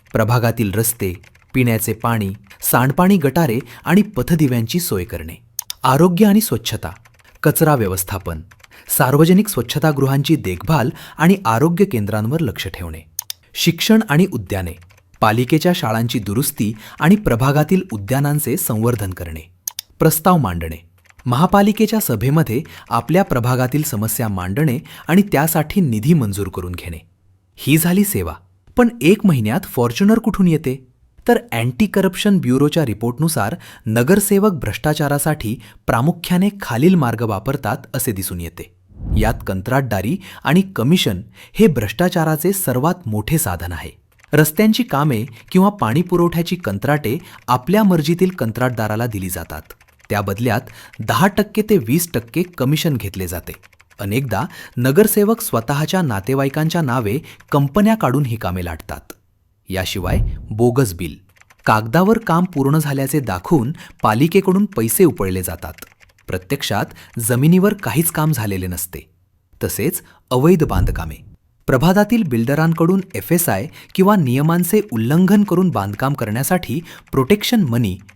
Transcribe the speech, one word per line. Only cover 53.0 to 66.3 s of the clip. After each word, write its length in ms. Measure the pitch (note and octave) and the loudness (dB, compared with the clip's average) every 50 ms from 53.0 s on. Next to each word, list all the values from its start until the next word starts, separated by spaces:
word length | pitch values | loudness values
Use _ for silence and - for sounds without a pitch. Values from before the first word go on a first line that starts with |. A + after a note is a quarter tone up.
| F2+ F#2+ - F#2 F#2 | -4 -6 -6 -6 -8
जाते. 260 | E2+ F2+ E2+ - F2 - - _ _ _ _ _ _ _ - | -6 -8 -10 -10 -12 -16 -18 _ _ _ _ _ _ _ -10
अनेकदा 440 | G#2 G2+ G#2 C3 C#3+ B2 F#2+ F#2+ C3+ - - - - - - | -8 -4 -2 -2 -2 -2 -4 -4 -4 -6 -8 -16 -20 -10 -6
नगरसेवक 640 | B2 A#2+ C3 C#3 F3+ G#3 G#3+ - A3 G3+ G3+ A3+ A3 | -2 0 2 4 4 4 4 4 2 2 2 0 -2
स्वतःच्या 600 | - - - A#2 A2 - C#3+ C#3+ D#3 D3+ - F#3 F3+ | -4 -4 -4 -4 -2 -2 -2 -2 -2 -2 -2 -2 0
नातेवाईकांच्या 800 | C3+ G#2+ G2 G2 - C3+ C3+ C3+ C#3 - D3+ D#3 D#3+ - F3 D#3+ | 0 -2 -4 -2 -2 -2 0 -2 -2 -2 -2 -2 -2 -2 -2 -2
नावे 360 | B2+ A#2+ C3 A#2 G2+ A2 D#3 - - - - - _ - | -2 -2 -2 -2 -2 -4 -6 -8 -10 -20 -20 -8 _ 0
कंपन्या 420 | C#3+ C#3+ C#3 - G#3 G3+ A3 A3+ | 0 0 2 2 2 2 4 2
काढून 320 | A3 - C3+ C3 D3 D3 | 2 0 0 0 0 0
ही 100 | A#2+ A#2 | -2 -4
कामे 280 | A2 - F#2 F2+ F#2 F2 | -4 -4 -6 -4 -4 -6
लाटतात. 480 | E2+ E2 D#2+ - - D2+ C#2 - _ - _ _ _ _ _ _ _ _ _ _ - | -6 -8 -10 -10 -12 -12 -14 -14 _ -20 _ _ _ _ _ _ _ _ _ _ -8
याशिवाय 520 | F2+ F#2 F#2 - - G2+ F2 F2+ - - - - - - - - | -6 -6 -6 -4 -6 -6 -4 -2 0 0 0 -2 -6 -8 -10 -10
बोगस 440 | A2+ G#2 A#2 B2 A#2 C#3 C3+ G2+ E2+ | -2 0 0 2 2 2 0 0 -2
बिल, 220 | E2+ F2+ D#2+ - - _ _ _ _ _ _ _ _ _ | -8 -10 -10 -10 -14 _ _ _ _ _ _ _ _ _
कागदावर 520 | - A2+ G#2+ A2 A2+ A#2 E3 F#3 G3+ A3+ A3+ | 2 2 2 0 0 2 2 4 4 2 0
काम 260 | - - E3 E3 F3+ | 0 0 0 0 0
पूर्ण 340 | - - C#3 C3+ C#3 D3+ D#3+ | -2 -2 -2 0 2 2 2
झाल्याचे 420 | D3 D3 C#3 C3+ C#3 C3+ - D3+ | 0 0 -2 -2 -4 -2 -2 -2
दाखवून 520 | C3 A2 F#2 F2+ - - F3+ D3 A2 C3 E3 - - - - _ - | -2 -2 -6 -6 -2 0 2 2 2 0 -4 -8 -14 -20 -10 _ 0
पालिकेकडून 600 | A2+ A2 A#2 D3+ E3 - G3 F#3+ F#3+ F3+ G3 G#3 | 0 2 2 2 4 4 2 2 4 2 2 0
पैसे 400 | G3+ - B2 A2+ A2+ - - F#3+ | 0 0 -2 -2 -2 2 4 4
उपळले 380 | D#3+ - - G#2 F#2+ F#2 F#2+ F2+ | 4 4 0 -4 -4 -4 -4 -6
जातात. 300 | F2 E2+ - - D#2 - - - - _ _ _ _ _ _ _ | -6 -10 -10 -12 -14 -14 -16 -20 -20 _ _ _ _ _ _ _
प्रत्यक्षात 580 | - | -10